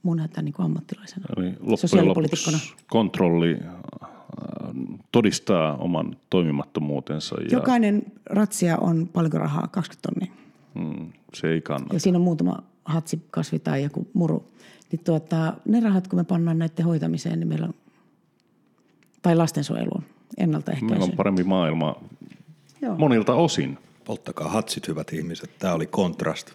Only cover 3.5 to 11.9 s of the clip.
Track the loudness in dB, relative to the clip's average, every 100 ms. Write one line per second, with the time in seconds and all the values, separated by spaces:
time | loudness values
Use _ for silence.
3.5 | 0 -6 -14 -16 -16 -18 -20 -18 -14 -12
4.5 | -12 -10 -8 -10 -10 2 4 4 2 2
5.5 | 4 4 0 -2 0 -2 -8 _ 2 4
6.5 | 0 -2 -4 -2 -4 -4 -6 -6 -8 0
7.5 | 0 4 4 4 2 -2 -16 -4 0 0
8.5 | 2 0 2 2 2 0 0 0 0 -2
9.5 | -2 -4 -6 -8 -8 -8 -6 -8 -12 -20
10.5 | _ _ -10 -8 -8 -12 -16 _ -6 0
11.5 | 0 -2 -6 -4